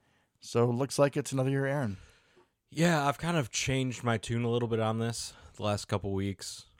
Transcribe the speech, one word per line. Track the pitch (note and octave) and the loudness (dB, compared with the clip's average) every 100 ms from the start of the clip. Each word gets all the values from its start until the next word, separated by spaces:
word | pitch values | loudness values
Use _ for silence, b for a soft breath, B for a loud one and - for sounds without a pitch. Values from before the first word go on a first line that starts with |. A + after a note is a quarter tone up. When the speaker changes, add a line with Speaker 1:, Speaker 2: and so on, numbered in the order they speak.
| _ _ _ _ | _ _ _ _
Speaker 1:
So | - A#2 A#2+ | -2 2 2
it | |
looks | A#2+ C#3 - | 2 0 4
like | C#3+ D3+ | 4 2
it's | B2+ | -2
another | C3+ C3 | 0 0
year | C#3 C#3 | 0 0
Aaron. | C#3+ A#2+ F#2+ b b b b b _ _ | 0 -2 -4 b b b b b _ _
Speaker 2:
Yeah, | C#3 E3+ D#3+ C#3+ | 2 4 4 2
I've | - | 0
kind | D#3+ F3 | 0 0
of | A#2+ | 0
changed | - - C3 C3 A#2 | -2 0 0 0 -2
my | A#2+ A2+ | 0 0
tune | - A#2 | 0 -2
a | A#2+ | 0
little | A#2+ A#2+ | 0 0
bit | A2+ | 0
on | A2 A2+ | 0 0
this | A#2 A#2 - - B - | -2 -4 -8 -14 B -4
the | |
last | G#2 G#2 | -2 -2
couple | - G2+ G2+ | -2 -4 -2
weeks. | G2 G2 F#2+ - - - | -2 -2 -4 -10 -14 -18